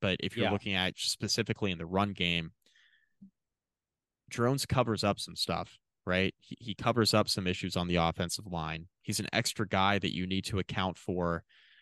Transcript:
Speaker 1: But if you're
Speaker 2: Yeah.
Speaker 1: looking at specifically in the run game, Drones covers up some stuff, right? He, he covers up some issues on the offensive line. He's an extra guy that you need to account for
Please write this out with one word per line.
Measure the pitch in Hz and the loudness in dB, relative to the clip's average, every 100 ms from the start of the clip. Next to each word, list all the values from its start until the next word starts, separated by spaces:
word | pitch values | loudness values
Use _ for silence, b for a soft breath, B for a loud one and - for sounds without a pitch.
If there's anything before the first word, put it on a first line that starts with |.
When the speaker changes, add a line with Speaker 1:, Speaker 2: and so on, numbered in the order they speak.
Speaker 1:
But | 101 90 | -2 -2
if | 95 - | -4 0
you're | 110 | 0
Speaker 2:
Yeah. | |
Speaker 1:
looking | 101 104 | 0 -2
at | 95 92 - | 0 0 -2
specifically | - - 107 - 110 113 104 | -4 -4 -2 -2 -2 -2 -2
in | 85 | -4
the | 82 | -2
run | 95 101 | 0 0
game, | 95 90 85 80 - _ b b b b b 196 _ _ _ _ _ _ _ _ _ - | 0 0 0 -4 -12 _ b b b b b -20 _ _ _ _ _ _ _ _ _ -10
Drones | - 120 139 - | 0 0 0 0
covers | - 120 104 | 0 2 2
up | 101 98 | 2 0
some | - 87 | -4 -6
stuff, | - 85 85 - _ _ - | -4 -4 -6 -12 _ _ 0
right? | 92 95 - | 2 2 -2
He, | - - | -14 -14
he | - | -12
covers | 95 - 117 107 | -4 0 4 6
up | 110 107 | 6 4
some | - 92 | 0 -2
issues | 90 95 90 | -2 -2 -2
on | 87 | 2
the | 87 | 4
offensive | 82 82 90 - 104 | 4 2 -2 -4 -6
line. | 87 78 80 87 _ | -6 -4 -6 -10 _
He's | - 104 | -6 -6
an | 104 | -2
extra | 104 113 - 104 | 0 0 -2 0
guy | 98 95 101 | 4 4 2
that | 90 | 0
you | 78 92 | -2 -2
need | 95 - | -2 -2
to | 101 | -2
account | 90 - 95 87 | -2 -2 -4 -4
for | - 90 87 85 - b b b | -4 0 0 0 -6 b b b